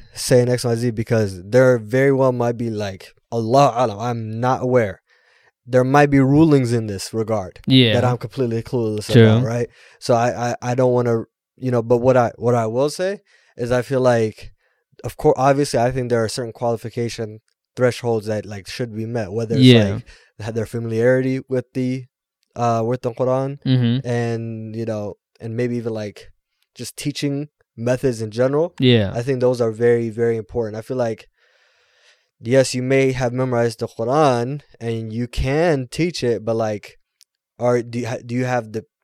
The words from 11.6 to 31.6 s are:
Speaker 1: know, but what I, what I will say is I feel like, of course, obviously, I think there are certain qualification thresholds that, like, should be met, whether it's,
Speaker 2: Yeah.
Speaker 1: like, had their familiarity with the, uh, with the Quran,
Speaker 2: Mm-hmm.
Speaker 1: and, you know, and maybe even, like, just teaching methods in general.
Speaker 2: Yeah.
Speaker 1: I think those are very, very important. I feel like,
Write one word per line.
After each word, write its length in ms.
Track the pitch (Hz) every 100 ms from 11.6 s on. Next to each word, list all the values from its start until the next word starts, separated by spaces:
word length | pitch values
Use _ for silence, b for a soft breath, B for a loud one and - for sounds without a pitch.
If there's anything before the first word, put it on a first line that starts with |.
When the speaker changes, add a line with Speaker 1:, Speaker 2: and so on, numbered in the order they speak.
| 127
Speaker 1:
know, 100 | 120
but 160 | 113 120
what 180 | 127 123
I, 160 | 117 -
what 180 | 117 120
I 120 | 110
will 220 | 117 147
say 300 | 147 185 202 _ _ _ -
is 120 | 120
I 100 | 127
feel 180 | - 131
like, 540 | 127 117 110 - - - _ _ _ _
of 140 | 117 -
course, 180 | 151 131
obviously, 400 | 139 139 143 127
I 120 | 120
think 180 | 131 123
there 140 | 117
are 60 | 110
certain 240 | - 117
qualification 880 | - 120 117 117 - 117 - 107 110 _ _ _ -
thresholds 520 | 123 110 120 113 104
that, 180 | 107 98
like, 200 | 104 92
should 280 | - 120 107
be 100 | 110
met, 280 | 120 95
whether 220 | 107 113 127
it's, 100 | 127
Speaker 2:
Yeah. 300 | 120 101 107
Speaker 1:
like, 100 | - b b -
had 140 | 107 113
their 100 | 107
familiarity 760 | 120 117 113 120 131 131 131 -
with 160 | 127 -
the, 320 | 135 127 131 127 _ _ _ _ -
uh, 280 | 120 117 113
with 160 | 127
the 100 | 123
Quran, 480 | 113 127 131 135 139 135
Speaker 2:
Mm-hmm. 420 | 131 120 123 123
Speaker 1:
and, 680 | 120 117 113 113 110 110 110
you 100 | 113
know, 300 | 107 104 - _ -
and 160 | 113 113
maybe 180 | 123 120
even, 160 | 117
like, 360 | 110 104 - - _ _ _ _ -
just 200 | 123 -
teaching 540 | 147 - 143 139 147 _ _ -
methods 460 | 117 127 135 113
in 100 | 110
general. 420 | 110 131 147 175 -
Speaker 2:
Yeah. 320 | 127 120 98
Speaker 1:
I 80 | 117
think 200 | 123 127
those 180 | 123 123
are 120 | 117
very, 380 | 107 120 117 117
very 280 | 107 117 113
important. 400 | 101 123 110 110
I 40 |
feel 160 | 110 127
like, 300 | 117 107 - _ _ _